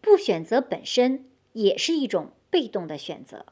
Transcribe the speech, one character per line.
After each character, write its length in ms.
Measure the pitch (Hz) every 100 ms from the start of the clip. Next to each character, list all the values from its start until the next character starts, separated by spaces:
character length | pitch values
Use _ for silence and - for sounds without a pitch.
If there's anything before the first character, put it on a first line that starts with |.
不 160 | - 403
选 280 | - 175
择 160 | 160 240
本 260 | 269 247 -
身 420 | - 247 262 - _ _
也 220 | 226 202 190
是 180 | -
一 120 | 330 254
种 240 | 185 156 _ _
被 200 | 359 240
动 180 | 196 165
的 100 | 151
选 280 | - 165
择。 220 | 131 - -